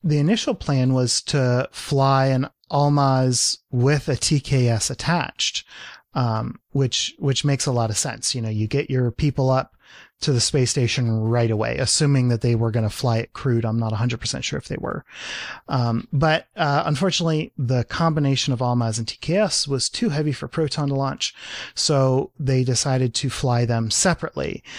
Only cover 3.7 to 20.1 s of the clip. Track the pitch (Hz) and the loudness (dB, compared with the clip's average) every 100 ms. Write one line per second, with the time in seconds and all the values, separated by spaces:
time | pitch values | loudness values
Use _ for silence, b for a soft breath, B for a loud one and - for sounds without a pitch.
3.7 | 123 127 147 - 127 - 147 - 135 120 | 0 2 2 0 -2 0 0 2 2 2
4.7 | 113 - 117 - 175 - - - - - | 2 -2 -4 -2 -2 -2 -4 -4 -4 -10
5.7 | B B B B - 120 110 120 - _ | B B B B -2 0 0 -4 -8 _
6.7 | 139 131 - - - 143 131 147 135 - | -2 0 0 -6 -2 -2 0 2 0 0
7.7 | 120 113 104 143 110 - 127 113 107 107 | 0 0 0 -4 -4 -4 -4 -2 -2 0
8.7 | 139 - 127 123 - 147 139 131 131 - | -2 0 0 0 0 0 2 2 2 0
9.7 | _ B B B - - 123 - 143 123 | _ B B B -8 0 0 2 2 0
10.7 | - 117 - 120 113 110 120 117 110 113 | 2 0 0 0 0 2 2 2 0 -2
11.7 | 127 127 - 147 135 123 117 123 117 117 | -2 0 2 2 4 2 2 2 2 0
12.7 | 110 107 - 131 113 - - 135 117 113 | 0 -2 -2 0 0 -2 -4 0 0 0
13.7 | 113 113 110 120 113 - 131 - 143 - | 0 0 0 -2 -2 -6 -6 -6 -6 -6
14.7 | - - - - B B B B B - | -8 -6 -8 -10 B B B B B -6
15.7 | 131 120 113 - 139 156 160 - - 156 | -2 0 -2 -2 0 2 0 -2 -4 0
16.7 | 143 165 147 190 - 165 156 - - 123 | 0 0 0 0 0 0 -2 -4 -4 -2
17.7 | 127 113 - 165 156 143 135 - 120 123 | 0 -2 0 0 2 2 0 0 0 0
18.7 | 123 113 110 110 - - 180 208 - - | 0 0 -2 -6 -8 -2 0 2 0 -2
19.7 | 135 - - 233 | -2 -4 -2 -2